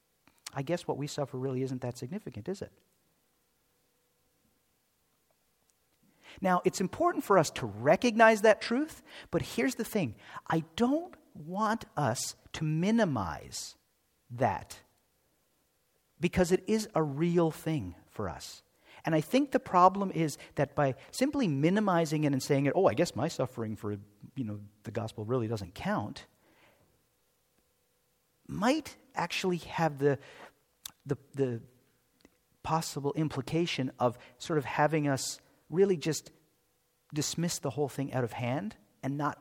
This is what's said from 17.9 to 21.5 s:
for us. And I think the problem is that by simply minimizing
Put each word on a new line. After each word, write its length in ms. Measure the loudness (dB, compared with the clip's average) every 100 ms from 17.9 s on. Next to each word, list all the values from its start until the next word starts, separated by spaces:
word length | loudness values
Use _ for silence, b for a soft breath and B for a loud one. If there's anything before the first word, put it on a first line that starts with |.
| -10 -16
for 200 | -8 -8
us. 340 | -8 -14 -18 _ _ B B 0
And 80 |
I 80 | 0
think 300 | 2 2 2
the 80 | -2
problem 500 | 2 6 8 6 -4
is 260 | 0 -2 -2 B -2
that 180 | -2
by 220 | 2 0 0 B
simply 360 | -2 -2 0
minimizing 760 | 0